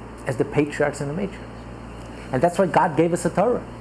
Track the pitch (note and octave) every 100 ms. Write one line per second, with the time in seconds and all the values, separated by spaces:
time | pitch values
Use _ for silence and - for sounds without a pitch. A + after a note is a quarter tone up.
0 | - - - B2 C#3 D3 D3 - D3 D3
1 | C#3+ E3 G3 - - - - - - -
2 | - - - C3 E3+ F3 F#3 D#3 D#3 C#3+
3 | E3+ E3 E3 - A3 A2 - -